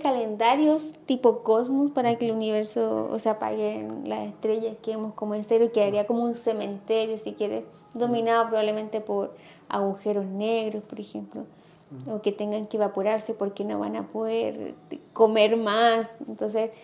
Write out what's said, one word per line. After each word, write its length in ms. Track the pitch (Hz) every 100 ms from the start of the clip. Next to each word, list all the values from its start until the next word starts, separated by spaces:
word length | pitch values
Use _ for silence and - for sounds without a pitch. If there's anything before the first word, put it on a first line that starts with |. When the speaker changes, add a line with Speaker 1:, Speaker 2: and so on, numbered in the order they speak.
Speaker 1:
calendarios 800 | 294 247 220 208 226 277 302 311 311 - -
tipo 320 | 254 240 220
Cosmos 500 | 220 220 247 269 285
para 240 | 277 240 240
que 100 | 233
el 60 |
universo, 760 | 220 220 214 214 233 220 220 220
o 80 | 220
sea, 140 | 220
apaguen 760 | 214 220 214 208 220 214 226 214
las 220 | 214 208
estrellas, 480 | 208 220 220 220 214
quedemos 320 | - 220 220
como 200 | 214 214
en 100 | 214
cero 200 | 208 226
y 40 | 233
quedaría 360 | 226 202 208 208
como 160 | 233
un 120 | 240
cementerio, 840 | 233 - 220 202 202 - 220 220 220
si 160 | 214
quieres, 320 | 208 208 220 220 - -
dominado 540 | 233 240 240 226 233 226
probablemente 520 | 220 214 214 214 220
por 320 | 214 202 196 - - - -
agujeros 560 | 208 196 196 208 208 190
negros, 560 | 196 214 226 220 214
por 180 | 208 208
ejemplo, 440 | 202 - 202 214 - - - - - 131
Speaker 2:
Ujú. 120 | 131 214
Speaker 1:
o 40 |
que 100 | 208
tengan 340 | 202 208 208 208
que 100 | 214
evaporarse 560 | 202 202 202 220 214
porque 320 | 226 202 196
no 140 | 208 208
van 180 | 208 214
a 100 | 196
poder 680 | 214 220 226 226 220 - - - - -
comer 420 | - 220 220 214 226
más. 540 | 220 214 233 226 220 - -
Entonces, 420 | 214 214 214 220 -